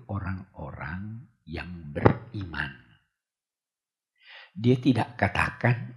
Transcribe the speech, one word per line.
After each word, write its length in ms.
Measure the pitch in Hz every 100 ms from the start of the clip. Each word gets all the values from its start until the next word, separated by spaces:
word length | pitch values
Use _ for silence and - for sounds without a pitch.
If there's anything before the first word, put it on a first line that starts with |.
orang-orang 1200 | - 101 92 95 92 - 78 - 67 90 104 113 - _ -
yang 480 | 80 82 87 78 76
beriman. 800 | 113 123 - 107 92 76 73 - _ _ _ _ _ _ _ _ _ _ _ _ _ _ - - -
Dia 240 | - 117 127
tidak 400 | 139 110 - -
katakan, 800 | 98 87 82 - 117 123 -